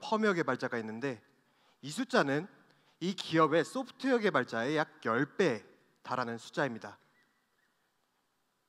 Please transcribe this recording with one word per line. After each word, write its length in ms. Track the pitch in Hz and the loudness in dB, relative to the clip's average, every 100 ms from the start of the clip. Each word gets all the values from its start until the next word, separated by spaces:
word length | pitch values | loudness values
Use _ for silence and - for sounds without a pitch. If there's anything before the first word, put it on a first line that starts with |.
펌웨어 320 | - 220 214 | -2 0 2
개발자가 440 | 175 139 123 127 117 | 2 0 -2 -2 -4
있는데 420 | 110 110 139 117 - _ _ _ _ _ | -6 -4 -6 -6 -12 _ _ _ _ _
이 80 | 135 | -10
숫자는 580 | 151 262 233 143 143 190 - _ _ _ _ | -6 2 2 4 0 -4 -14 _ _ _ _
이 140 | 175 | -4
기업의 500 | 196 - 160 160 160 | -4 0 4 6 4
소프트웨어 540 | 143 262 254 - 262 240 | 0 -4 -8 -4 0 2
개발자의 580 | 208 131 123 113 120 156 | 4 2 0 -2 0 0
약 300 | 156 - 120 | -2 -4 0
열 320 | 117 147 - | 0 0 2
배에 280 | 180 110 - _ _ _ | 2 0 -6 _ _ _
달하는 340 | - 123 120 117 | -6 -4 -4 -8
숫자입니다. 600 | - - 143 110 104 101 _ _ _ _ _ _ _ _ _ _ _ _ _ _ _ _ | -8 -4 -2 -4 -12 -16 _ _ _ _ _ _ _ _ _ _ _ _ _ _ _ _